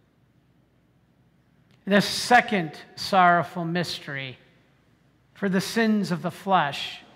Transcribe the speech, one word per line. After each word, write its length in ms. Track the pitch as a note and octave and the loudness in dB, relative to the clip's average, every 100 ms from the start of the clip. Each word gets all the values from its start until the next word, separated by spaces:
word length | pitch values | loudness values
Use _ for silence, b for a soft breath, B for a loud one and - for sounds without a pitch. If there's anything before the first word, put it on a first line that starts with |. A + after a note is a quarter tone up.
| _ _ _ _ _ _ _ _ _ _ _ _ _ _ _ _ _ _ | _ _ _ _ _ _ _ _ _ _ _ _ _ _ _ _ _ _
The 160 | - G3 | 0 2
second 760 | - - - A#3+ A#3+ G3+ D#3 - - | 2 -2 4 4 4 -2 -4 -10 -18
sorrowful 720 | - - F#3+ F3+ F3 D3 F3+ | -14 0 4 6 4 0 -6
mystery 760 | E3 F3 D#3+ - - C#3 C3 - _ _ _ _ _ _ _ _ _ | -4 -4 -4 -8 -12 -12 -12 -14 _ _ _ _ _ _ _ _ _
for 140 | - G3 | -6 -2
the 120 | F#3 | -2
sins 520 | - A3+ A3 G#3+ E3 | -2 0 0 0 -2
of 100 | E3+ | -4
the 80 | E3 | -6
flesh 720 | - G3 F#3 C#3+ C#3 - - - | -6 0 0 0 -4 -10 -14 -20